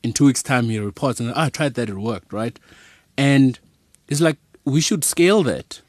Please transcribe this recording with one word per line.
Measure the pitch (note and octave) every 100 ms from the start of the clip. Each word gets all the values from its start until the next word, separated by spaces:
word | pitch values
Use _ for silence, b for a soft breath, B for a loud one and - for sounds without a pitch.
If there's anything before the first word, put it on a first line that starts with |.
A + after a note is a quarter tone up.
in | A#2+
two | -
weeks' | C#3+ B2+
time, | - B2+ A#2
he | A2
reports, | G2+ - C#3 A#2
and, | A#2 C3+
"Ah, | D#3
I |
tried | - D3+
that, | B2 A#2
it | F#2+
worked," | A2 G2 _
right? | G2+ A2+ - b b b b b -
And | C#3 C#3 C3 A#2+ _ _ _ _ _
it's | D3
like, | E3 D3+ _ _
we | - C#3
should | D#3 F#3
scale | - - F3 G#3
that | C#3+ C#2+ - -